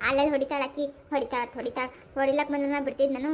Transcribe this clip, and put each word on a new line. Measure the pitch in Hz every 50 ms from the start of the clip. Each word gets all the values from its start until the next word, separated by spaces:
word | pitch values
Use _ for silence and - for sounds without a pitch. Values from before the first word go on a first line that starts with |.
| - 240
ಅಲ್ಲೆಲ್ಲಿ | 269 277 285 311
ಹೊಡಿತಾಳ | 294 269 269 277 302 277 269
ಆಕಿ? | 277 277 294 294
ಹೊಡಿತಾಳ, | 277 - - - - 294 269 233 233 262 247 240 226 -
ಹೊಡಿತಾಳ. | 254 226 254 - 269 254 247 - - - - -
ಹೊಡಿಲಕ್ | 277 269 269 269 294 294 285
ಬಂದ್ರೆ | 285 285 277 277 285
ನಾ | 285
ಬಿಡ್ತಿದ್ | 277 269 262 - 269 277 269
ನಾನು, | 254 262 302